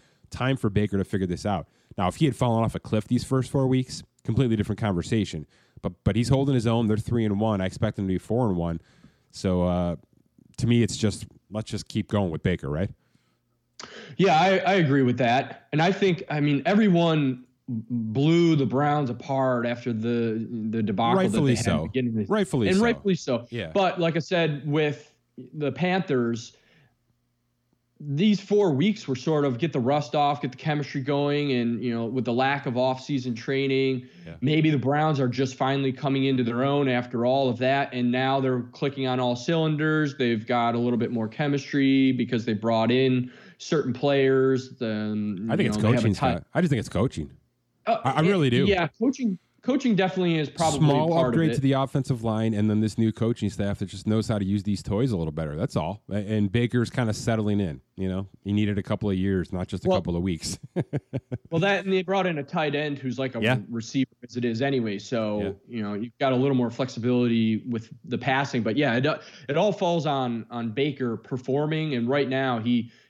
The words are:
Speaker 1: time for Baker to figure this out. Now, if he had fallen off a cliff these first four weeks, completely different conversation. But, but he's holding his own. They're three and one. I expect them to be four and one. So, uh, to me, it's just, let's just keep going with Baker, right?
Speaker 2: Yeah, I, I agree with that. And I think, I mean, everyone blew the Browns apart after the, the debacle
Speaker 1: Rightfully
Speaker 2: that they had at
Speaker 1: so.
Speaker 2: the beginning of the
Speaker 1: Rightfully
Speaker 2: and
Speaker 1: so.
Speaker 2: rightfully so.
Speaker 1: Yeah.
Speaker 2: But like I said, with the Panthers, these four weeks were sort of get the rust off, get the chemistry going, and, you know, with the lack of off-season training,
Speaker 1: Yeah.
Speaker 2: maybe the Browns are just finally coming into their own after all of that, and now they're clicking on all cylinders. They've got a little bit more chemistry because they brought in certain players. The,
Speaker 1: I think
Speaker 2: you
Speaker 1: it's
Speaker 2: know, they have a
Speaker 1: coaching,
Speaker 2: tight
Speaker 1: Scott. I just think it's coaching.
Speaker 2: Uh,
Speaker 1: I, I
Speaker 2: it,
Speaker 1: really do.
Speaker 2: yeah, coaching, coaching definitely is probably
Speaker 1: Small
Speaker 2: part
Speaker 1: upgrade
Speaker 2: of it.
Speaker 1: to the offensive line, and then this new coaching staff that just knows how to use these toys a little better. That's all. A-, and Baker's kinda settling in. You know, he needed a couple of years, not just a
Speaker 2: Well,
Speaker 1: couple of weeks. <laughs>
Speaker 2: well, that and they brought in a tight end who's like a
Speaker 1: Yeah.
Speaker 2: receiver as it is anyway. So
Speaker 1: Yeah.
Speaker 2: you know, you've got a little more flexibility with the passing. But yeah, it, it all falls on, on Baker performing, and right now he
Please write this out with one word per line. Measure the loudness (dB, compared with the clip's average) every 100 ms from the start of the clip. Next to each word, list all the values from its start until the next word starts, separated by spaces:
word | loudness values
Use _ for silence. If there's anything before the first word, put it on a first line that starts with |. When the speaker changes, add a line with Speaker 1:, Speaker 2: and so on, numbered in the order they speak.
| _ _ -16
Speaker 1:
time | -4 -2 0
for | 0
Baker | 0 0 0
to | -2
figure | -2 -2
this | -4 -2
out. | -4 -6 _ _ -2
Now, | -2
if | 2
he | 0
had | 2
fallen | 0 2 0
off | -2
a |
cliff | -2 -2 0
these | -2
first | 0 -2 0
four | 0 2
weeks, | 2 0 -8 -16 _ -4
completely | 0 2 2
different | 0 -2
conversation. | 0 -2 0 0 0 -6 -12 _ _ -10
But, | -10 -2
but | 0 2
he's | 2
holding | 2 4 2
his | 2
own. | 2 2
They're | 0
three | 0 0
and | 2 2
one. | 0 0
I | -2
expect | -2 -4 -2
them | -2
to |
be | -2
four | -2 0 0
and | 0
one. | -2 -4 _ _ -20 _ _
So, | -6 -2 0
uh, | 0 0 -2 -4 _ _ _ _ _ -4
to | 2
me, | 4
it's | 2 0
just, | -2 -2 -12 -20 -12
let's | -10 -8
just | -10 -8
keep | -6 -2
going | 0 0
with | -2
Baker, | -2 -2 -4
right? | -4 -4 -8 _ _ _ _ _ _ _ -20 -20 -18 -10 0
Speaker 2:
Yeah, | 4 6
I, | 4 4
I | 2
agree | 2 4 4
with | 2 2
that. | 2 2 0 -8 -6
And | 0
I | 2
think, | 2 2 0 -4
I | -2
mean, | 0 0 2
everyone | 4 4 4 4 2 2 -2 -8 _ -8
blew | -8 -4 -4 -2 0 4 6 6 4
the | 2
Browns | 2 2 2 -2
apart | -6 -4 0 2 0 -2
after | -4 -4
the, | -4 0 0 0 -2 -4 -6 -4
the | -2
debacle | 0 0 2 4
Speaker 1:
Rightfully | 2 2 2
Speaker 2:
that | 2
they | 2
had | 0
at |
Speaker 1:
so. |
Speaker 2:
the | 0
beginning | -2 -2 -2
of | 0
the |
Speaker 1:
Rightfully | 0 0 2 2
Speaker 2:
and | 4
Speaker 1:
so. |
Speaker 2:
rightfully | 4 2 -2 -2
so. | -2 -4 -4
Speaker 1:
Yeah. | -8 -4
Speaker 2:
But | 0 0 2
like | 0 0
I |
said, | 0 0 0 -2 -2
with | 0 0 -2 -12 _ _ -20 -16
the | -6 -4
Panthers, | -2 0 0 0 0 0 -2 -8 _ _ _ _ _ _ _ _ _ _ _ _ _ _ -16
these | -6 0 2 2
four | 2 2 4
weeks | 2 2 0 -4
were | -4
sort | 0 0
of | 0 0
get | -2
the | 0
rust | 0 0 0 0
off, | 0 0
get | -4
the | -6
chemistry | -4 -4 -4 -6
going, | -2 0 0 0 0
and, | 0 0 -2
you | -2
know, | -2 -2
with | -4
the | -2
lack | 0 0 0 -2
of | 0
off-season | 0 -2 -4 -4 -4 -6
training, | -4 -2 0 0 0 -2 -6 -18 -18
Speaker 1:
Yeah. | -4
Speaker 2:
maybe | 0 2 2
the | 2
Browns | 2 2 2 2
are | 0
just | 0 -2 -2
finally | -2 0 -2
coming | -2 -2 0
into | 2 2 0
their | 0
own | 0 2 2
after | 0 -2 -2 0
all | 2 0
of | 0
that, | 0 0 0
and | -2 0
now | 0 2 0
they're | 0 -2 -4
clicking | -4 -4 -2 -2
on | 0
all | 0 -2
cylinders. | 0 0 2 0 0 2 0 0
They've | 0 0 0
got | 0 2 2
a |
little | 0 0
bit | 0
more | -2 -4
chemistry | -4 -2 -2 -2 0 4 4 4
because | 2 0 -2 -2
they |
brought | -2 0 2 4
in | 4 4 2 -2 -8 -20 -14
certain | -2 -2 0
players. | 0 2 4 4 4 4 2 -2 -6
The, | -4 -2 -2 -2 -2 -4 -2
Speaker 1:
I | 0
think |
Speaker 2:
you | 0
Speaker 1:
it's | 2
Speaker 2:
know, |
they | 2
have | 4
a |
Speaker 1:
coaching, | 2 2
Speaker 2:
tight | 0 -2
Speaker 1:
Scott. | -4
I | -2
just | 0
think | 0
it's | -2
coaching. | -2 -2 -2 -10 -12 _ _ _ _ -4
Speaker 2:
Uh, | -2 0
Speaker 1:
I, |
I | 2
Speaker 2:
it, | 4
Speaker 1:
really | 4 4
do. | 4 4
Speaker 2:
yeah, | 2 0 0
coaching, | -2 0 -2 -4 _ _
coaching | -2 0 2 2
definitely | 2 2 0 0
is | -2
probably | 0 0 4
Speaker 1:
Small | 4 4 4
Speaker 2:
part | 2 4
Speaker 1:
upgrade | 4 2
Speaker 2:
of |
it. | 2
Speaker 1:
to |
the | 2
offensive | 2 0 -2 -2 -2
line, | -2 0 0
and | 2 2
then | 2
this | 0 2
new | 0
coaching | 2 -2 0 -4
staff | -2 -4 -4
that | -6
just | -6 -2
knows | 0 0
how | -2
to | 0
use | -2
these | 0 -4
toys | -2 -2 0
a | 0
little | -4
better. | -4 -6 -4
That's | -4 -2
all. | -4 -8 -6
A-, | -6
and | -2 0 0
Baker's | 0 0 0 -2
kinda | -2 -2
settling | -2 -2 0 0 0
in. | -2 -6 _ -8
You | -4
know, | -4 -8 -10
he | -4
needed | 0 0 -2
a |
couple | -4 -4 -2
of | 0
years, | 0 0 -2
not | -6 -6
just | -4 0
a |
Speaker 2:
Well, | 0
Speaker 1:
couple | 0 -2
of |
weeks. | -2 -4 -6 -10 -10 -8
<laughs> | -6 -6 _ -10 -8 -12 -6
Speaker 2:
well, | -2
that | 0 0
and | 0
they | -2
brought | 0 -2 0
in | -4
a |
tight | -6 -4 -2 -2
end | -4 -6
who's | -6 -4
like | -6 -2
a |
Speaker 1:
Yeah. | 0 0 -2
Speaker 2:
receiver | -8 -4 -2 -2 _
as | -12 -4
it | -4
is | -2
anyway. | 0 0 -2 -6
So | -6 -4 -2 -2
Speaker 1:
Yeah. | -4 -8 -10 -8
Speaker 2:
you |
know, | -6 -6
you've | -8 -4
got | 0
a | 2
little | 2 2
more | 0
flexibility | -2 -6 -4 0 2 2 2 2 0 -2
with | -6 -8 -16 -8
the | -6
passing. | -2 0 0 -2
But | -2 0
yeah, | 0 2
it, | 0 -2 -8 -16 -4
it | 0
all | 0
falls | 0 0 0 0
on, | -2 -2 -4 -6
on | -8 -6
Baker | -2 -2 -2 -4 -6
performing, | -6 -8 -2 -2 0 -2 -2 -2
and | 0
right | 0 0
now | 0 0 -2
he | 0 0 0 -10 _